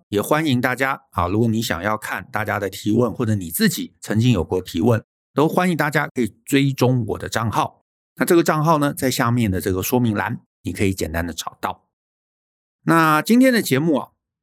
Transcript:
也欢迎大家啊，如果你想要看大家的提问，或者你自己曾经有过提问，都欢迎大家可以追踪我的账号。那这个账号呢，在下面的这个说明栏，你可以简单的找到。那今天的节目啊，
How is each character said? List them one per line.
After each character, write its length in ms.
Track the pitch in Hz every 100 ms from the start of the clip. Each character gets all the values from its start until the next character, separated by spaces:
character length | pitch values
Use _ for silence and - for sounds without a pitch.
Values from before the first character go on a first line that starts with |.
| _
也 140 | 101
欢 240 | - 156 160
迎 160 | 123
大 120 | 127
家 280 | 123 135 139 _
啊， 160 | - 87
如 120 | 107
果 100 | 117
你 120 | 110
想 220 | 113 82
要 140 | 101 107
看 320 | - 120 -
大 140 | 107 107
家 120 | 104
的 120 | 98
提 220 | - 104
问， 220 | 110 120
或 120 | 90 110
者 100 | 104
你 160 | 85
自 160 | - 220
己 280 | - 85 _
曾 180 | - 107
经 120 | 123
有 120 | 101
过 180 | - 92
提 180 | - 85
问， 240 | 120 107 - _ _
都 140 | 135 156
欢 220 | - 185
迎 60 | 156
大 140 | 147
家 180 | 151 143
可 80 | -
以 140 | 113 - -
追 260 | 139 139
踪 340 | 131 127 127 104
我 100 | 82
的 100 | 82
账 220 | 110 113
号。 360 | - - _ _ _ _ -
那 80 | 127
这 100 | 170
个 80 |
账 200 | 170 156
号 140 | 156 151
呢， 160 | 143
在 160 | - 135
下 220 | - 120
面 180 | 120 110
的 100 | 92
这 140 | 98
个 80 | 92
说 180 | 92 123
明 140 | 120
栏， 280 | 101 101 - - _
你 80 | -
可 140 | 95 98
以 80 |
简 180 | 92 80
单 140 | 78 85
的 80 |
找 240 | 82 - -
到。 280 | 98 - _ _ _ _ _ _ _ _ _ _
那 380 | - 165 156 151
今 180 | 151 240
天 140 | 262
的 80 | 233
节 160 | 170 131
目 180 | 165 131
啊， 140 | 90 _ _ _